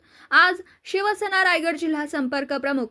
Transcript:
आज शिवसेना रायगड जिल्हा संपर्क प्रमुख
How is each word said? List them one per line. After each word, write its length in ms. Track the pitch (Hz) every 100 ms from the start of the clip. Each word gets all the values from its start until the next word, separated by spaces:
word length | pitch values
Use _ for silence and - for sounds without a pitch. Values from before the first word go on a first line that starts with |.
| _ - -
आज 300 | 285 359 370 - _
शिवसेना 600 | - 381 403 415 403 381
रायगड 320 | 370 339 330 311
जिल्हा 300 | 330 302 294
संपर्क 460 | 302 254 277 277
प्रमुख 340 | 277 277 269 226